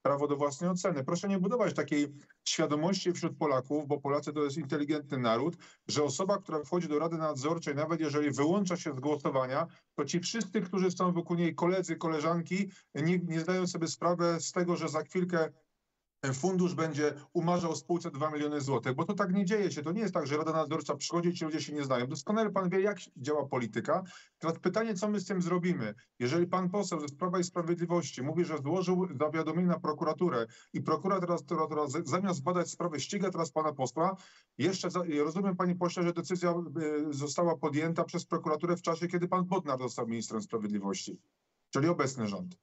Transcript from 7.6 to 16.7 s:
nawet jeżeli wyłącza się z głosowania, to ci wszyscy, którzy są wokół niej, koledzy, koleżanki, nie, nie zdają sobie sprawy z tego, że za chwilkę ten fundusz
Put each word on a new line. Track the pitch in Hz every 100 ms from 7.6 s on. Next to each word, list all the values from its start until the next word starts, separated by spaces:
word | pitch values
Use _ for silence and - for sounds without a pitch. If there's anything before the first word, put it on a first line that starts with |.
| 156 139
nawet | 156 165
jeżeli | 156 143 147
wyłącza | 127 151 202 185 175
się | 165
z | 131
głosowania, | 143 143 156 135 127 139 170 - _ -
to | 107
ci | 170
wszyscy, | - 233 - 220
którzy | 180 190 185
są | 143 180
wokół | 175 165 170
niej, | 170 -
koledzy, | 175 190 185 160
koleżanki, | 165 156 156 170 165 185 196 - _ 143
nie, | 160 180
nie | 165 160
zdają | 165 185 180
sobie | 170 165
sprawy | - 165 175 170 165
z | -
tego, | 180 175 160
że | 156
za | 151
chwilkę | 151 185 180 175 156 - _ _ _ _ _ _
ten | 135
fundusz | 131 180 185 175